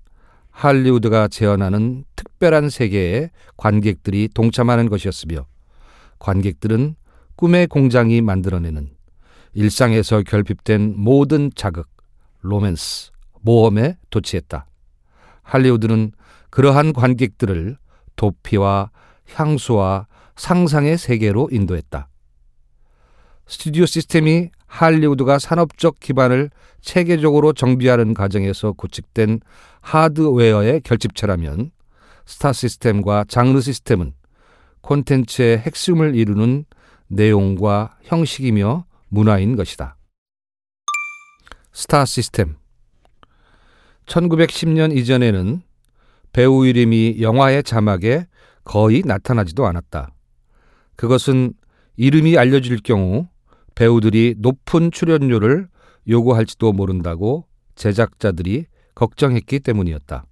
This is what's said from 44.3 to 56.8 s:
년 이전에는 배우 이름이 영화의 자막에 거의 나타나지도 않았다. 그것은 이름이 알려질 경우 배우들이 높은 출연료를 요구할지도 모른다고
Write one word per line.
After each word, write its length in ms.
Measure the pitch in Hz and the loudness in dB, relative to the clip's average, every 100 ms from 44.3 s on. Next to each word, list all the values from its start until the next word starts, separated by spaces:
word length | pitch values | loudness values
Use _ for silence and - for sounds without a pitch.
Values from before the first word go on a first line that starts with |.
| 160 165 - 165 | 2 0 0 -2
년 240 | 160 156 | 2 2
이전에는 680 | 139 120 127 120 95 92 170 - _ _ _ _ _ _ | 0 0 2 2 0 -2 -6 -10 _ _ _ _ _ _
배우 320 | 127 131 135 | 2 4 6
이름이 520 | 131 120 117 113 113 110 | 4 4 2 2 0 0
영화의 440 | 113 123 135 135 | 0 2 2 2
자막에 640 | 139 113 104 95 104 147 175 _ _ _ | 0 0 0 0 0 -2 -4 _ _ _
거의 400 | - 104 110 127 | -6 0 2 2
나타나지도 640 | 165 98 - 117 90 82 113 | 0 -4 -2 -2 -2 -2 -2
않았다. 480 | 85 - 78 67 _ _ _ _ _ _ _ _ | -4 -8 -12 -12 _ _ _ _ _ _ _ _
그것은 600 | - 117 127 - 131 123 - _ _ _ - | -8 0 0 2 0 0 -6 _ _ _ 0
이름이 420 | 131 156 160 165 | 2 4 4 4
알려질 400 | 127 139 123 117 | 4 2 0 -6
경우 420 | - 104 92 110 175 _ _ _ _ | -2 0 0 -2 -6 _ _ _ _
배우들이 640 | - 117 117 110 110 117 110 | 0 2 4 2 2 2 0
높은 520 | 120 135 - 170 170 | -2 -2 -2 0 0
출연료를 800 | - 165 156 135 113 107 156 185 _ _ _ - | -2 0 2 2 2 2 0 -4 _ _ _ 0
요구할지도 640 | 117 120 113 110 - 113 | 0 2 0 0 -2 0
모른다고 760 | 98 | 0